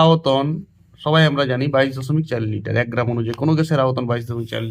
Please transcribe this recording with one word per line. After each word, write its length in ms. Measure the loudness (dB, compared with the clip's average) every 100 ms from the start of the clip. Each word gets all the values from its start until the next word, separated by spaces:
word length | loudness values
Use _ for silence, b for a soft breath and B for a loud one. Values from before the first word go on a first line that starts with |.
আয়তন 440 | 6 4 2 0 0 -4 -10 _ _ -8
সবাই 220 | 0 4 4
আমরা 140 | 2 0
জানি 140 | 0 0
বাইশ 160 | 2 0 -2
দশমিক 260 | -2 -2 -2
চার 120 | -4 -4
লিটার, 220 | -4 -2 -2
এক 60 | -2
গ্রাম 160 | -2 -2
অনুযায়ী 220 | -2 -4 -2
কোনো 100 | 0 0
গ্যাসের 220 | 0 0
আয়তন 200 | 0 0 -2
বাইশ 140 | -4 -4
দশমিক 200 | -8 -6
চার 100 | -6 -6